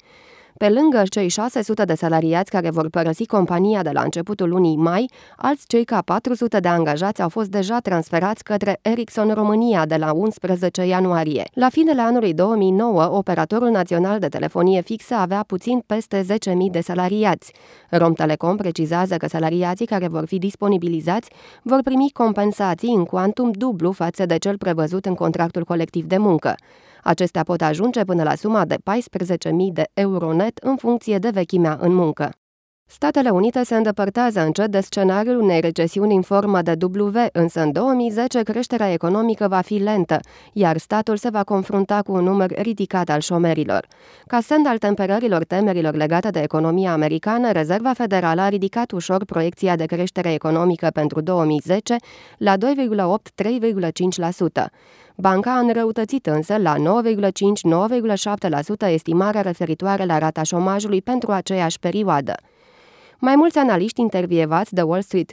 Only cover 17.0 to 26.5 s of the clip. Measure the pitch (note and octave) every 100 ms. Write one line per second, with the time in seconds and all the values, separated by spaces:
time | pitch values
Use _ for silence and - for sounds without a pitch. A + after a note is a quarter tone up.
17 | F3+ G#3 G#3+ E3 - - - - _ E3+
18 | E3 D#3+ D#3 D3+ E3+ G3+ F#3+ E3 D#3 E3+
19 | F#3+ E3+ D#3 E3 D#3+ E3+ F3+ F#3 A#3 G3+
20 | F3+ D#3+ D#3+ F#3+ F#3+ - G3+ G3 F3 E3
21 | D#3 F3 - - - - - C4 C4 C4
22 | C#4 - A3+ G#3 G#3 G3+ G3 E3+ A#3 A3
23 | E3+ - F#3+ G#3+ A#3+ G3 B3+ F#3+ F3 F#3+
24 | E3+ E3+ F#3 E3 G3 G3+ F#3+ E3 D3+ F#3
25 | F#3+ F3+ E3 - E3+ F3 E3 E3+ E3 F3
26 | D#3+ F#3 G#3 D#3+ C3